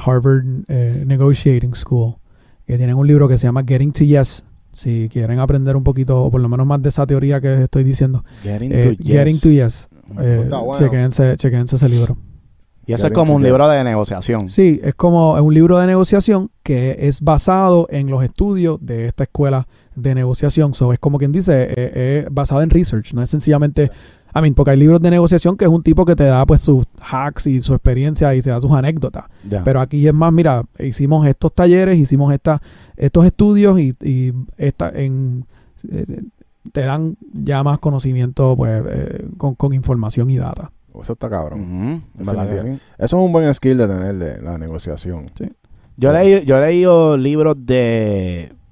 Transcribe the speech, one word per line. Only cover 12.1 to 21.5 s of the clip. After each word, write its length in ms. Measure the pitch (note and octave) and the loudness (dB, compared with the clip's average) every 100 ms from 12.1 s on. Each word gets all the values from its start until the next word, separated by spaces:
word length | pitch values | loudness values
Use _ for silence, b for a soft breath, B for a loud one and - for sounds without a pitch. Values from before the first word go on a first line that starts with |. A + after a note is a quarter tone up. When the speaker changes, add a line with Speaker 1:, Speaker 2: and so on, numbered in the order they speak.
| A#2+ - - _ _ _ _ - | -4 -10 -20 _ _ _ _ -6
Speaker 2:
Y 80 | |
eso 140 | A#2 D#3 | -2 0
es 20 | |
Speaker 3:
Getting 60 | E3+ | 2
Speaker 2:
como 160 | D#3 | 4
Speaker 3:
to 20 | C#3+ | 4
Speaker 2:
un 60 | |
libro 220 | C3 C3 D3 | 4 4 4
Speaker 3:
Yes. 80 | |
Speaker 2:
de 100 | C#3+ | 2
negociación. 640 | B2 G#2+ G2+ F#2 G#2 A2+ F#2+ | 0 -2 -4 -6 -4 -4 -2
Speaker 1:
Sí, 300 | F#3+ F#3 D3+ | 2 2 2
es 140 | C#3+ - | -2 0
como, 400 | F3 E3+ D#3+ D3+ | 2 4 2 2
es 80 | |
un 100 | D3+ | 4
libro 240 | D#3 E3+ F3+ | 4 4 4
de 80 | F3+ | 2
negociación 640 | F#3 F#3 G3+ A3 G3 - _ | 2 2 2 2 0 -2 _
que 320 | - B2+ C3 - | -6 -4 -2 -2
es 180 | C#3+ C#3 | -2 -2
basado 640 | D3+ D3 - F#3+ F#3+ F3 - | 0 0 2 2 4 2 0
en 200 | C#3 C#3 | -4 -4
los 140 | C3+ | -2
estudios 540 | B2+ - G3+ F#3+ E3+ D#3 | -2 -2 -2 0 -2 -4
de 260 | B2 A#2 A#2 | -8 -6 -6
esta 160 | - | -6
escuela 440 | - - C#3 C3 - b b C3 | -6 -2 -2 -2 -6 b b -8
de 200 | C3+ C3 | -4 -2
negociación. 580 | B2+ B2+ C#3+ D#3+ D3 - | -2 -2 -2 0 0 0
So, 180 | B2 | 0
es 60 | B2 | 0
como 180 | D3 C#3+ | -2 -2
quien 160 | C#3 | -2
dice, 300 | E3+ F#3 | -2 0